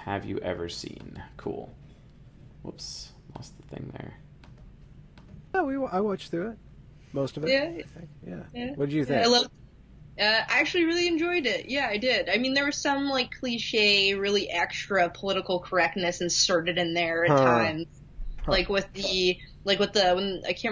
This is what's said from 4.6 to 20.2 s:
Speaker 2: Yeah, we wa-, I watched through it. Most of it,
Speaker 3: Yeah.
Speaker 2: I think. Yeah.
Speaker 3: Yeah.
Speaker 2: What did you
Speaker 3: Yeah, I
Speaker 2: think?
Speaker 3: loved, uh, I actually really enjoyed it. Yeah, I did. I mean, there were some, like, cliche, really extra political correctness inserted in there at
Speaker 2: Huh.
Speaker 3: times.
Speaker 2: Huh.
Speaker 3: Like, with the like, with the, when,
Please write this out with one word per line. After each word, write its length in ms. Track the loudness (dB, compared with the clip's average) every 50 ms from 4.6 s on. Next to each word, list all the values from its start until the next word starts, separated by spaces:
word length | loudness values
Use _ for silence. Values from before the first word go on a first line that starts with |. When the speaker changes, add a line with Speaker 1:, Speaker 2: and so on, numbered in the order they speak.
| -20 -20 -20 -20 -20 -20 -20 -20 -20 -20 -20 -20 -20 -20 -20 -20 -12 -4 -2
Speaker 2:
Yeah, 80 | 0 0
we 160 | 0 -2 -2
wa-, 100 | -2 -2
I 100 | 0 0
watched 300 | 0 0 -2 -4 -6 -6
through 200 | -4 -4 -4 -4
it. 80 | -8 -10 -16 -20 -20 -20 -20 -20 -20 -20 -18 -8 -4
Most 240 | -2 -2 -2 -4
of 80 | -4 0
it, 60 | 2
Speaker 3:
Yeah. 120 | 2 2 2
Speaker 2:
I 200 | -2 -6 -10 -12 -14 -16 -18
think. 100 | -18 -18 -18 -18 -14
Yeah. 160 | -14 -12 -12 -14 -12 -10
Speaker 3:
Yeah. 180 | -8 -8 -8 -4
Speaker 2:
What 160 | -4 -4 -2
did 20 | 0
you 100 | 0 0 2
Speaker 3:
Yeah, 120 | 2 4
I 20 | 4
Speaker 2:
think? 100 | 6 6
Speaker 3:
loved, 160 | 4 2 0 -6 -16 -20 -20 -20 -20 -20 -20 -20 -20 -20 -14 -4 0
uh, 40 | 2
I 360 | 4 4 2 2 2 2 2
actually 240 | 2 2 2 2 2
really 220 | 2 2 2 2
enjoyed 400 | 2 2 0 0 0 0 0 0
it. 200 | 0 -2 -2 -4
Yeah, 220 | -4 -2 -2 -2 -2
I 80 | -2
did. 320 | 0 0 2 2 2 2 0
I 80 | 0
mean, 160 | 0 2 0 0
there 120 | 0 0
were 80 | 0 -2
some, 360 | 0 0 0 0 0 0 0
like, 220 | 0 0 -2 -4
cliche, 840 | -6 -6 -4 -4 -4 -4 -4 -2 2 4 4 4 4 4 4 2 2
really 360 | 0 0 0 2 0 0 0
extra 580 | -2 -2 -2 -2 -4 -6 -4 0 2 4 4 2
political 500 | 0 -2 -4 -2 -2 -2 0 0 -2 -2
correctness 600 | -2 0 2 2 2 2 0 0 -2 -2 -2 -2
inserted 560 | -2 0 2 2 2 4 4 2 2 0 0
in 160 | 0 0 0 0
there 320 | 0 0 0 2 2 4
at 60 | 6
Speaker 2:
Huh. 140 | 6 6 8
Speaker 3:
times. 420 | 6 6 6 4 2 0 -2 -6 -8 -12 -18 -20 -16 -12 -8 -8 -8 -6 -4 0
Speaker 2:
Huh. 100 | 2 2
Speaker 3:
Like, 160 | 2 2 2
with 240 | 0 -2 -2 -2 -6
the 460 | -6 -4 -2 0 2 2 2 2 0 -6 -14 -20 -6 -2
like, 140 | 0 2 2
with 120 | 2 2 4
the, 200 | 4 4 6 4
when, 280 | 4